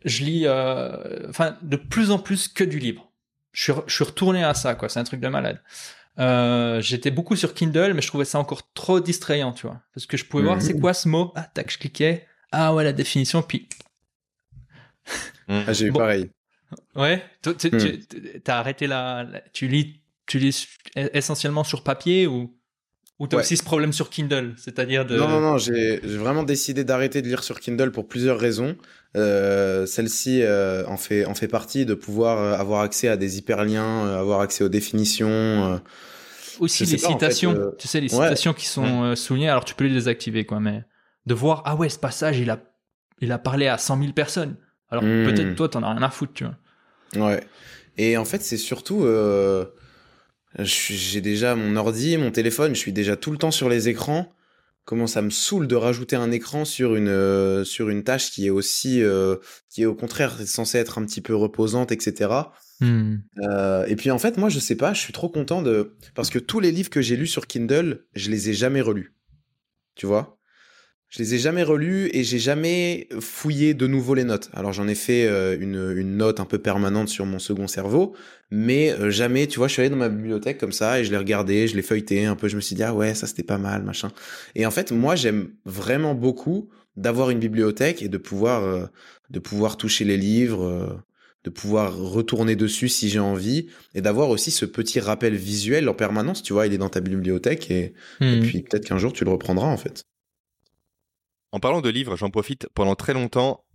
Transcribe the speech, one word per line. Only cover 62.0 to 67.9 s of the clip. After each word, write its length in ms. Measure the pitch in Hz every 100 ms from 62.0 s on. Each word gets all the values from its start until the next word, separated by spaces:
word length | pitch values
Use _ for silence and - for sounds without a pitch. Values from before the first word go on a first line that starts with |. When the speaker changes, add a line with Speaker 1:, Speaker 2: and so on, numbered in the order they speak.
| - 98 101 127 156 - - -
Speaker 1:
Hmm. 360 | 123 113 107 107 101 -
Speaker 2:
Euh, 460 | 101 101 98 95 92
et 100 | 107
puis 140 | 135
en 80 | 127
fait, 180 | 226 208
moi, 120 | 208
je 100 | 147
sais 160 | - 113
pas, 180 | 147
je 60 | 202
suis 140 | -
trop 160 | - 170
content 320 | 156 135 165
de, 340 | 139 110 104 - - -
parce 140 | 117
que 80 | 123
tous 200 | 120 220
les 120 | 180
livres 180 | 165 185
que 120 | 147
j'ai 140 | 117 123
lus 120 | 160
sur 200 | - -
Kindle, 580 | 120 117 147 170